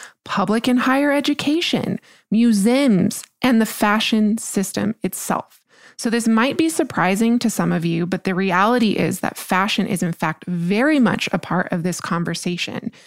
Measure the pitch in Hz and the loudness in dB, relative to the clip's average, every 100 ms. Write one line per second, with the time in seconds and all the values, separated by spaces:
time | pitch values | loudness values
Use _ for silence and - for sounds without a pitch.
0 | - _ - - 185 226 254 247 240 269 | -20 _ -6 -2 0 0 2 2 2 2
1 | 285 285 285 294 - 320 339 202 - - | 2 0 0 -2 0 0 0 -2 -2 -6
2 | - - - 214 233 208 214 262 277 190 | -10 -20 -2 2 4 4 4 4 4 4
3 | - - - - 254 226 220 - 208 214 | 2 -2 -12 -2 2 2 2 0 2 2
4 | - 220 214 226 - 202 190 208 202 - | 2 2 2 0 -2 -4 -4 -2 -4 -4
5 | 185 - - - - _ _ _ - - | -6 -6 -4 -4 -4 _ _ _ -20 -8
6 | 233 226 226 220 262 - 320 320 285 - | -2 0 2 2 2 2 0 0 -2 0
7 | 180 196 233 240 226 - 170 175 165 165 | 2 2 2 2 0 0 0 0 0 -2
8 | 175 185 190 180 190 180 208 247 220 - | -2 -4 -2 -2 0 2 2 2 2 0
9 | - 185 - - - 185 202 - 190 175 | -2 -2 -6 -6 -2 0 0 0 -2 -2
10 | 180 170 160 160 - 175 175 208 285 302 | -4 -2 -4 -6 -6 -4 0 0 2 4
11 | 220 - - 170 - 175 - 180 175 170 | 2 0 -2 -4 -2 -4 -2 -2 -4 -4
12 | - 170 170 165 180 175 - - - - | -4 -4 -4 -4 -4 -6 -6 -8 -12 -14